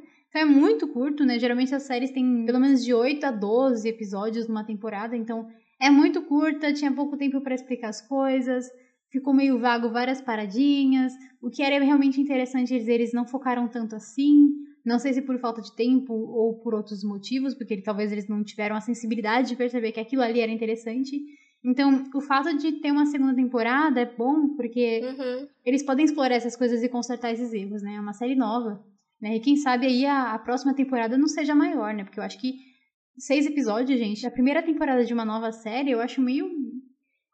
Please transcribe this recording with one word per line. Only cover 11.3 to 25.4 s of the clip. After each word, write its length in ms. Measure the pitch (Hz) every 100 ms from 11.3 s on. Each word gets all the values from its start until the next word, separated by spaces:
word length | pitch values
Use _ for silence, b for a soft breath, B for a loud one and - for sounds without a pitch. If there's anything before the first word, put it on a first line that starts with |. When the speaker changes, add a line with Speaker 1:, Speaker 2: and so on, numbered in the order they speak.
| _
Speaker 1:
O 80 | 240
que 140 | -
era 200 | 277 285
realmente 380 | 277 285 277 269
interessante, 500 | 285 262 247 254 247
eles, 160 | 254 220
eles 260 | 233 233
não 120 | 240 240
focaram 420 | 262 262 247 240
tanto 280 | 240 220 220
assim. 520 | - - 285 294 285 B B B
Não 140 | 226 233
sei 160 | 277
se 80 | 254
por 160 | 262 247
falta 240 | 247 226
de 140 | 202 -
tempo 360 | 240 254 262
ou 480 | 226 220 233 226 226
por 140 | 233
outros 300 | 214 208 208
motivos, 500 | 208 202 202 262 269
porque 220 | 247 214 208
ele, 80 |
talvez 280 | 190 202 214
eles 160 | 208 202
não 160 | 208
tiveram 320 | 208 - 208 214
a 60 |
sensibilidade 680 | 214 233 226 226 208 233 240
de 60 | 240
perceber 360 | 247 247 220
que 80 | 220
aquilo 240 | 220 262
ali 160 | 233 233
era 120 | 220
interessante. 680 | 220 220 226 226 233 269 285 B B B _
Então, 400 | 247 254 277 269 - 277
o 40 |
fato 380 | 285 277 294 294
de 140 | 320 302
ter 120 | 294
uma 140 | 285 294
segunda 300 | 294 269 254
temporada 680 | 254 254 226 262 311 247
é 40 | 240
bom, 480 | - 240 302 285 -
porque 460 | 233 240 240 226
Speaker 2:
Uhum. 440 | 247 277 254 254